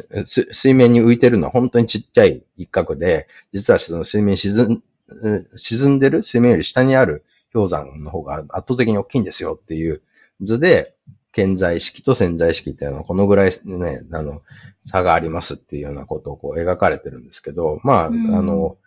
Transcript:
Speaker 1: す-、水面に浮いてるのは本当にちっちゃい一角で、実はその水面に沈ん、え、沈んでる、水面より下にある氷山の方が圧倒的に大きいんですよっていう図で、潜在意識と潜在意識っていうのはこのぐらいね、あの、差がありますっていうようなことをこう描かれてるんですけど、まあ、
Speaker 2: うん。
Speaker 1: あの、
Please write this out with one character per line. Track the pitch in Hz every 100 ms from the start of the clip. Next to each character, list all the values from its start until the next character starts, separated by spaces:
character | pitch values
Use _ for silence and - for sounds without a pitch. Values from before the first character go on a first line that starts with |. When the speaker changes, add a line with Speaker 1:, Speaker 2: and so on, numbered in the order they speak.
| - 101 98
Speaker 1:
す-、 | - -
水 | - 135
面 | 131 120
に | 120
浮 | 113
い | 120
て | 123
る | 110
の | 69
は |
本 | 127 127
当 | 120
に | 113
ち | 104
っ | -
ち | -
ゃ | 98
い | - _ _
一 | 90
角 | 92 85 73
で、 | 87 80 - - _
実 | 101 104
は | 95
そ | - 85
の |
水 | 80 104
面 | 101
に | 95
沈 | 101 104 110
ん、 | 117 _ _ _ -
え、 | 107 107 - 110
沈 | - 117 139 139
ん |
で | 135
る、 | 156
水 | - 120
面 | 120
よ | 90
り |
下 | 76 127
に | 131 131
あ |
る | 104 73 _ _ _
氷 | 113 98
山 | 80 69 73
の | 76
方 | 87
が | 71 76 71
圧 |
倒 | 90 - 123
的 | 113
に | 104
大 |
き | - 127
い |
ん |
で | 90
す | -
よ | 82 78
っ | _
て |
い | 80 82
う | 76 _ _ _ _
図 | 98 117
で、 | 175 107 76 _ _ - _
潜 | - 98 92
在 | 87 85
意 |
識 | - -
と | -
潜 | 131 90 85
在 | 82
意 |
識 | 82 71
っ |
て | 67
い | 71
う |
の | 69
は |
こ | -
の | 92 101
ぐ | 98
ら | 95
い | -
ね、 | 98 90 85 67 -
あ | 80
の、 | 73 71 _ - - _
差 | - 95
が | 90
あ | 82
り | 82
ま | 82
す | -
っ | 69
て | _ 73
い |
う |
よ | 71
う |
な | 71 69
こ | 76
と | 73
を | 69
こ | 71 78
う |
描 | 85 90
か | 90
れ | 76
て | 69
る | 64
ん | 60
で |
す | -
け | -
ど、 | 80 82 76
ま | 131 110
あ、 | 80
Speaker 2:
う | 233
ん。 | 220
Speaker 1:
あ | 214
の、 | 101 98 98 -